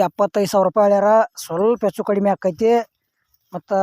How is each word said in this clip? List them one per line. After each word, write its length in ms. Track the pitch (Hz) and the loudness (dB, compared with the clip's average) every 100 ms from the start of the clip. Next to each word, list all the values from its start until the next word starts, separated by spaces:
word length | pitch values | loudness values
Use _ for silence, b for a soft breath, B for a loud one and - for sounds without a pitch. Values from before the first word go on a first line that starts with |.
| 185 | 2
ಎಪ್ಪತ್ತೈದು 420 | - 202 208 196 | 0 -2 -2 -2
ಸಾವಿರ 140 | 208 190 | 0 0
ರೂಪಾಯಿ 180 | 214 202 | 2 2
ಹೇಳ್ಯಾರ, 240 | 202 202 226 220 - | 4 4 2 0 -6
ಸ್ವಲ್ಪ 380 | - 165 214 240 202 | -10 -4 -2 0 -4
ಹೆಚ್ಚು 160 | - 214 | -4 -4
ಕಡಿಮೆ 220 | 202 202 | -2 -2
ಆಕೈತಿ. 380 | 185 190 151 226 233 220 _ _ _ _ _ _ | -2 -4 -2 0 0 -2 _ _ _ _ _ _
ಮತ್ತು 220 | 180 - 196 | -14 -6 -2